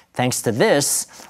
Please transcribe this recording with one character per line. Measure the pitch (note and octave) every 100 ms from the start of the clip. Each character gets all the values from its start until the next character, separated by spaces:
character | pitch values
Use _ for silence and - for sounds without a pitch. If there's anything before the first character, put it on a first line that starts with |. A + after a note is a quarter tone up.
| _
Thanks | - B2 -
to | B2+
this, | A2 G#3+ C#3+ C#3 - - -